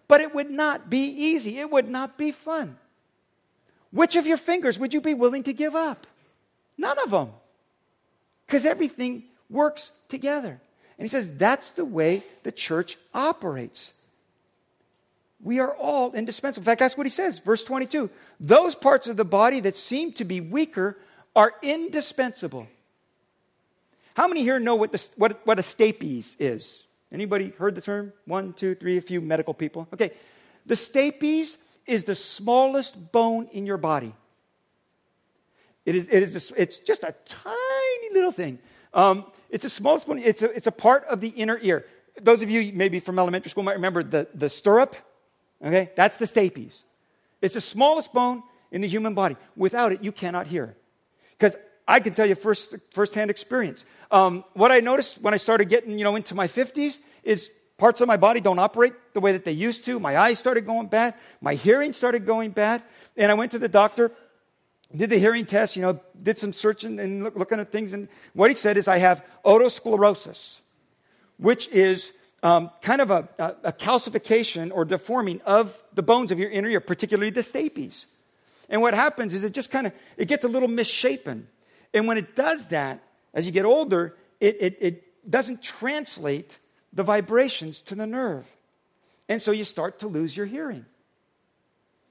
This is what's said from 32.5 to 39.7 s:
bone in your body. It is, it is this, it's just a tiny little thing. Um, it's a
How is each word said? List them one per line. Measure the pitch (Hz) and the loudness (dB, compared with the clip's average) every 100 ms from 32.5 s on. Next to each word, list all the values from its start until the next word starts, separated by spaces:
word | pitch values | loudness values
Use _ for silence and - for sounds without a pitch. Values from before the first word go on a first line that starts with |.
| 247 269 277 - 190 165 | 4 4 0 -6 -12 -2
bone | 233 226 226 233 | 2 2 0 -6
in | 202 202 | -10 -6
your | 190 | -4
body. | 160 147 117 110 _ _ _ _ _ _ _ _ _ _ _ _ _ _ _ _ | -2 -2 -4 -14 _ _ _ _ _ _ _ _ _ _ _ _ _ _ _ _
It | - | -4
is, | 180 175 | -2 2
it | 202 | 2
is | 190 | 2
this, | 156 - - | -2 -6 -2
it's | 170 - | -2 -2
just | - 427 | -4 -2
a | - - - | -4 -12 -20
tiny | - - 466 523 539 523 494 453 | -18 -10 -6 -4 -2 -2 -4 -2
little | 381 359 | 0 0
thing. | 247 160 123 _ _ _ | -2 -8 -10 _ _ _
Um, | - 196 196 196 _ _ | 4 4 4 -4 _ _
it's | 208 | -8
a | 262 | -8